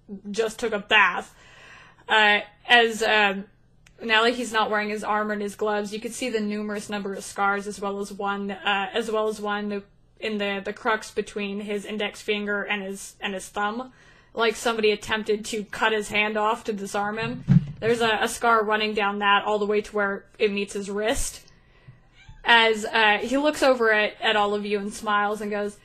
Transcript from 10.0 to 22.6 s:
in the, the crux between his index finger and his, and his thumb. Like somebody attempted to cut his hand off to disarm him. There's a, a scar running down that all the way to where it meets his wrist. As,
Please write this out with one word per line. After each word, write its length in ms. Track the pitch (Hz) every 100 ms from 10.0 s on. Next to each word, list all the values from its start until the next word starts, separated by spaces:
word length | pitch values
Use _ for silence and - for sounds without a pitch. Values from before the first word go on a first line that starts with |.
| _ _
in 180 | 220 214
the, 240 | 202 196
the 80 | 196
crux 380 | 202 240 214 -
between 500 | - 208 214 202 202
his 240 | 208 208
index 360 | 202 208 208 -
finger 400 | - 208 208 208
and 200 | 190 208
his, 340 | 190 196 - -
and 140 | 208
his 140 | 190 -
thumb. 440 | 208 208 233 262 - - _ _ -
Like 180 | 226
somebody 360 | 220 240 226 214
attempted 560 | 208 - 220 208 214 214
to 180 | 220
cut 280 | 202 - 220
his 180 | 214 202
hand 260 | 208 214 214
off 280 | 214 220
to 80 | -
disarm 420 | 202 196 208 208 220
him. 280 | 233 254 - - - -
There's 220 | 214 233
a, 160 | 226 214
a 80 | 233
scar 340 | - 233 226
running 300 | 208 214 214
down 280 | 214 202 202
that 240 | 202 202
all 140 | 208 214
the 60 |
way 160 | 208 208
to 160 | 214 208
where 300 | 202 196 - -
it 140 | 214
meets 220 | 202 202
his 160 | 202 196
wrist. 500 | 202 214 269 - - - _ _ _ - - _ _ - -
As, 400 | - 233